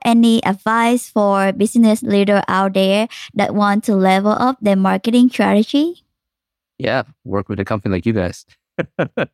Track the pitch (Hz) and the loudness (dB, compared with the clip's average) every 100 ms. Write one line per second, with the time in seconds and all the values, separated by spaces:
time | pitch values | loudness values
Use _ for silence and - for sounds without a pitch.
0 | 240 233 233 226 190 196 220 226 233 247 | 0 2 4 2 0 -4 -2 0 0 -2
1 | - 220 202 196 196 190 208 240 220 220 | -2 -2 0 2 0 0 0 4 4 2
2 | 226 202 202 202 - 190 196 190 190 202 | 0 0 2 0 0 -2 0 0 0 0
3 | 226 - - 202 - 208 202 202 - 190 | -2 -8 -8 -4 -2 0 0 0 0 2
4 | 190 190 208 - 254 262 208 196 190 190 | 2 2 0 0 -2 -2 0 2 0 0
5 | 226 247 247 - 202 208 220 285 330 349 | 0 2 2 2 2 2 0 0 -2 -6
6 | _ _ _ _ _ _ _ - 123 127 | _ _ _ _ _ _ _ -8 -4 -4
7 | - _ - 101 - 98 98 107 104 92 | -6 _ -6 -6 -4 -6 -4 -4 -2 -2
8 | 113 107 90 - _ _ _ - - - | -2 -2 -4 -8 _ _ _ -10 -8 -6
9 | 139 - - | -6 -6 -10